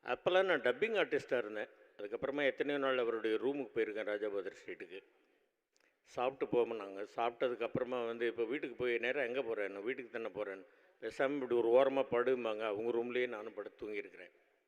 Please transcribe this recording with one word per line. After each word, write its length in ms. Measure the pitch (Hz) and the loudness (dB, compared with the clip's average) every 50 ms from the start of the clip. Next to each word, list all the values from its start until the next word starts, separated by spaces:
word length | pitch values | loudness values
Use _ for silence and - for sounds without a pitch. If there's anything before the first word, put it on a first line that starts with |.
| - | -2
அப்போல்லாம் 400 | - 123 - - 185 175 185 190 | -4 -4 0 2 4 4 4 4
நான் 180 | 190 175 143 | 4 2 2
டப்பிங் 340 | 117 123 123 131 202 220 226 | 4 2 2 2 0 0 2
ஆர்டிஸ்டாக 420 | 202 165 135 156 135 - - 143 123 | 0 0 2 0 -2 0 0 -2 -2
இருந்தேன். 300 | 110 104 107 104 113 - - - - - _ - | -2 -2 -6 -6 -8 -8 -10 -20 -20 -20 _ -12
அதுக்கப்புறமா 480 | 104 101 104 117 127 131 135 147 147 | -10 -8 -6 -4 -4 -2 -2 2 2
எத்தனையோ 340 | 135 127 - - 139 143 143 | 2 2 2 -2 0 0 0
நாள் 180 | 139 135 131 127 | 2 2 2 2
அவருடைய 380 | 120 113 113 113 107 113 110 | 2 0 0 0 2 2 2
ரூமுக்கு 360 | 110 110 131 143 143 135 110 - | 2 2 0 0 -2 -4 -4 0
போயிருக்கேன், 320 | 113 110 107 104 107 107 98 | -2 0 0 -2 -4 -2 -2
ராஜாபாதர் 480 | 104 104 101 107 101 101 92 95 - - - | -2 -2 -2 -2 -2 -4 -6 -6 -10 -12 -12
ஸ்ட்ரீட்டுக்கு. 400 | - 90 - 101 82 90 98 - _ _ _ _ _ _ _ _ _ _ _ _ _ _ _ _ _ _ _ _ | -14 -12 -12 -12 -14 -14 -16 -16 _ _ _ _ _ _ _ _ _ _ _ _ _ _ _ _ _ _ _ _
சாப்பிட்டு 440 | - - - 123 131 135 135 151 135 | -12 -4 -2 -2 -2 0 -2 -4 2
போவோம் 300 | - 123 117 107 117 110 | 4 4 4 4 0 -6
நாங்க. 240 | 98 98 95 98 | -8 -8 -8 -8
சாப்பிட்டதுக்கப்புறமா 1040 | 104 101 - - 117 120 120 - - 127 120 104 117 113 - 127 127 120 127 123 117 | -10 -8 -4 -2 -2 -2 0 0 0 0 0 0 -4 -4 -2 -2 -2 -2 -2 -2 -2
வந்து, 220 | 117 117 117 120 117 | -4 -2 0 0 0
"இப்போ 160 | 113 117 117 | 0 0 -2
வீட்டுக்கு 320 | 107 127 151 - 143 120 | -2 -2 -4 -4 -8 -6
போய் 220 | - 123 123 120 117 | -2 0 0 0 0
நேரா 260 | 113 120 127 147 135 | 0 0 0 0 -2
எங்க 180 | 117 123 135 | 0 0 -2
போறேன்? 300 | 135 113 113 104 101 98 | -2 -2 -2 -2 -2 -4
நான் 120 | 98 98 98 | -4 -4 -4
வீட்டுக்கு 280 | 117 131 - 127 113 | -4 -4 -4 -8 -10
தானே 160 | - 120 113 107 | -8 -6 -6 -6
போறேன். 380 | 87 101 104 98 95 95 90 - _ _ _ - _ _ | -4 -4 -4 -4 -6 -10 -12 -18 _ _ _ -20 _ _
பேசாம 320 | - 113 110 - 143 135 143 | -10 -10 -2 0 0 2 2
இப்படி 220 | 147 131 123 120 | 0 0 2 4
ஒரு 120 | 120 113 117 | 4 6 8
ஓரமா 360 | 117 127 135 135 139 139 131 - | 8 8 8 8 4 2 2 2
படும்பாங்க." 480 | - 120 123 127 131 123 120 113 107 107 | 2 2 4 4 2 2 0 -2 -2 -2
அவங்க 320 | 110 110 101 104 113 117 | -2 -2 -2 -2 -2 0
ரூம்லயே 360 | 113 117 117 123 120 123 123 123 | 0 0 0 0 0 0 -2 -2
நானும் 260 | 117 107 107 113 107 | -4 -8 -10 -8 -8
படுத்து 340 | 104 101 104 - - 123 107 | -8 -10 -10 -10 -10 -10 -6
தூங்கியிருக்கிறேன். 440 | 107 101 95 95 90 90 90 90 _ _ _ _ _ _ _ | -6 -6 -8 -10 -14 -18 -20 -20 _ _ _ _ _ _ _